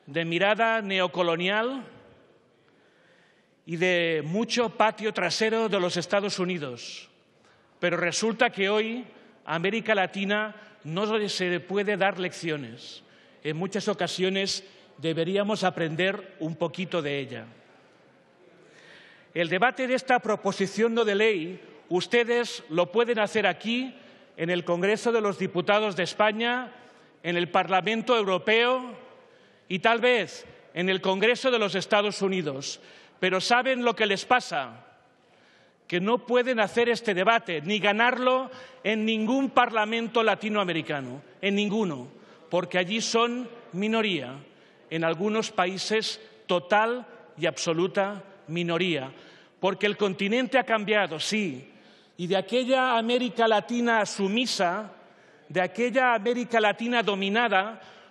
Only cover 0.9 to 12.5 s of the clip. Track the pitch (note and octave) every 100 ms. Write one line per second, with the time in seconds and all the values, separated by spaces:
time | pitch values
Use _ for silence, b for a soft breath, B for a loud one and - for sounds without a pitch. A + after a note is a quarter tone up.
0.9 | F#3+ F3+ F3+ F3 E3 F3+ G#3 A#3 C4+ G#3+
1.9 | - - - _ _ _ _ b b b
2.9 | b b b b b b b - E3 F#3
3.9 | F3 E3 D#3+ D3 F#3+ A#3 A#3+ A#3 - A3
4.9 | G#3+ G#3+ - F3+ - A3 A3+ A3+ G3 F3+
5.9 | F3+ - G3+ G3+ - F3+ F3+ C#3+ A#2+ -
6.9 | - - _ _ _ b b b - F3+
7.9 | E3+ E3+ - A3 A3 A#3+ - G3 G#3+ A3
8.9 | A#3+ A#3+ B B B - D#3+ F#3 A3+ A3
9.9 | G#3+ F#3 G3 G3 G#3 G#3+ G#3 B B D3
10.9 | D#3+ G#3+ A3 G3+ - F3+ F3 - F#3+ G3+
11.9 | G3+ F#3+ F#3+ F3+ - E3+